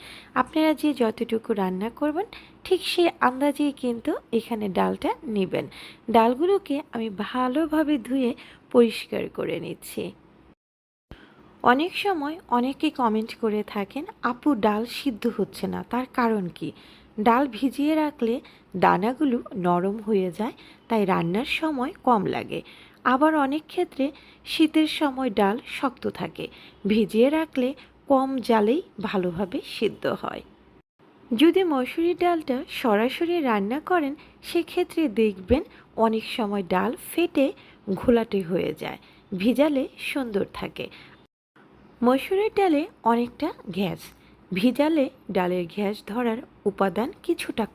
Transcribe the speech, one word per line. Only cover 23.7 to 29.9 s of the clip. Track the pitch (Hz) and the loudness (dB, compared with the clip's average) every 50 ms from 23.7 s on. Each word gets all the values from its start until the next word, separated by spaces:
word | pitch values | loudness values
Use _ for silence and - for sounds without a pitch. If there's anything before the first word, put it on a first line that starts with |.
| - 349 359 349 - - 269 294 - - - - - - - | -4 -4 -4 -4 -2 -2 -2 -2 -4 -10 -20 -20 -20 -20 -12
শীতের | - - - 320 302 - 311 311 | -6 2 2 2 4 4 2 2
সময় | 302 - - 311 285 254 262 262 254 | 2 0 -2 -2 -2 -2 -2 -4 -2
ডাল | 196 233 202 196 214 277 - | 2 2 2 2 2 -2 -6
শক্ত | - - - - 254 247 - - | -10 -8 -4 -4 -4 -4 -4 -6
থাকে, | 208 - - 180 160 - - 160 - - - - - - - - | -6 -6 -6 -8 -10 -8 -10 -12 -12 -12 -18 -20 -20 -20 -6 -2
ভিজিয়ে | 196 214 226 214 165 - 220 240 277 | 2 2 2 2 2 4 4 4 4
রাখলে | 302 320 320 - - 262 247 254 302 - - - _ _ _ | 4 0 -2 -2 -2 -2 -2 -2 -4 -8 -14 -20 _ _ _
কম | - 277 262 269 269 269 | 2 2 2 2 0 -2
জালেই | 254 202 - 226 220 208 220 269 349 - - - - | -4 0 2 2 4 4 2 2 0 -2 -6 -10 -8
ভালোভাবে | 190 202 - 185 180 180 165 170 208 180 - 339 - | -6 -2 -2 0 0 0 -2 -4 -4 -4 -4 -8 -8
সিদ্ধ | - - - 226 196 | -10 -6 -2 -2 -2